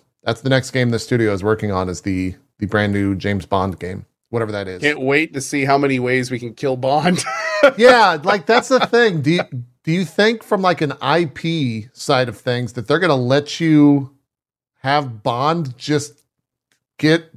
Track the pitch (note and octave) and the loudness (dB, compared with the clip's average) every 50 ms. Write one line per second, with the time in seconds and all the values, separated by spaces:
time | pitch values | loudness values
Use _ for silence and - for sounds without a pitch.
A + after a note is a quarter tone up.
0 | _ _ _ _ - - A#2 - - C3+ C3 C3 B2+ - - C3 B2 A#2+ A#2 A2 | _ _ _ _ -6 -6 -6 -4 -2 0 0 0 0 -2 -2 0 0 0 0 -2
1 | - - B2+ A#2+ A2+ G#2+ G2+ F#2+ F#2 G#2+ A2 G#2+ G#2+ G#2 G2 F#2 F#2+ F2+ F2 - | -2 -2 0 0 2 0 0 0 0 0 0 0 -2 -4 -2 -2 -4 -4 -6 -6
2 | - G2+ F#2+ F#2 F#2 F2+ F#2 - _ _ _ - G#2+ F#2 - G#2+ G#2 G#2 G2+ G2+ | -4 -4 -4 -2 -2 -4 -6 -10 _ _ _ -8 -8 -2 0 0 0 2 0 0
3 | G2+ G2 G2 F#2 - G2+ G2+ G2 F2 - G2 F#2+ F#2 G2 F2 - - F2+ F#2+ G2 | 0 0 -2 -2 -2 -4 -4 -4 -4 -2 -2 -2 0 -2 -4 -8 -10 -12 -12 -12
4 | F#2 _ _ _ _ - A#2 A#2 A2+ G#2+ G#2 G2+ G2 F#2+ F#2 F2+ D3 D3 D3 C#3+ | -14 _ _ _ _ -8 -6 -6 -6 -4 -6 -8 -8 -8 -10 -2 -2 -2 -2 -2
5 | C3 C3 C#3 D3+ D#3+ D#3+ - C3+ B2+ - - C#3+ C3+ C#3 C#3 C#3 C#3+ C#3 C3+ B2+ | -2 0 0 0 0 -2 -6 -10 -10 -6 -4 -2 0 2 2 2 2 2 0 0
6 | B2 B2 B2+ B2+ B2 B2+ B2+ A2+ A#2+ A#2+ A2 - - C#3 C3 B2+ B2 C3 C#3 D3+ | -2 -2 -2 -2 -2 -4 -6 -8 -8 -10 -12 -6 -4 -4 -4 -2 -2 0 0 0
7 | D3+ F3+ F#3 - - - - - - D#5+ - - - C#4 - G3 A3+ B3+ B3+ A#3 | 2 0 0 0 -2 -6 -8 -8 -8 -6 -2 4 4 4 4 6 6 8 8 8
8 | A3 F#3 E3 D3+ C#3 F#3+ G#3 G3+ - - A3+ B3 A#3 - C4+ B3 - - - A#3 | 6 4 4 0 0 0 -2 -2 2 2 2 2 2 2 0 0 2 2 2 4
9 | A#3+ A3 F3+ D#3+ B2+ D3 E3+ F#3 - - - B2 A#2+ - _ _ - D#3 E3 F#3 | 4 4 2 0 0 0 0 0 -2 -4 -8 -14 -14 -14 _ _ -4 -4 -2 -2
10 | F#3 D3+ - - G3+ A3 A#3 A3+ - - A3 G3+ F#3+ F#3 F3 - D#3+ C#3 C3+ - | -2 -4 0 2 2 2 2 -2 -4 -4 -2 0 2 2 0 0 -2 -4 -4 -4
11 | - C3+ D3 E3+ F3 C#3+ - - - E3 E3 E3 C#3+ B2 A2+ A2 G#2+ - _ - | -2 0 0 0 0 -2 -4 -6 -6 -4 -2 -2 -2 -2 -4 -6 -10 -12 _ -14
12 | - - C#3+ B2+ B2+ A#2 G#2+ - - B2+ B2 B2 B2 A#2 - B2+ G#2+ - C#3+ E3 | -2 0 2 2 2 -2 -4 -10 -6 -4 -4 -4 -4 -6 -8 -10 -4 -2 0 0
13 | F#3 E3+ D3 C3 B2 B2 C3+ C#3+ C#3+ - - - E3+ D#3+ D#3 D3+ D3 D3 C#3+ C#3+ | 2 2 0 0 2 2 0 0 0 -2 -6 -4 0 4 4 6 6 6 6 4
14 | C3+ C3 _ _ _ _ _ _ _ _ _ _ _ _ _ _ - C3+ C#3+ D3+ | 0 -6 _ _ _ _ _ _ _ _ _ _ _ _ _ _ -4 0 0 0
15 | C#3+ B2+ A2+ G#2+ - C3+ A#2 A#2+ C3 D3+ E3 E3+ D#3+ B2+ A#2+ - - C#3+ D3+ D3 | -2 -4 -10 -6 -4 -4 -2 0 0 0 0 -2 -4 -6 -8 -12 -6 -2 -2 -2
16 | C#3+ - - _ _ _ _ _ _ _ _ _ _ _ _ _ _ _ _ - | -2 -4 -16 _ _ _ _ _ _ _ _ _ _ _ _ _ _ _ _ -2
17 | - D3+ D#3+ E3+ E3 _ _ | 2 2 2 2 0 _ _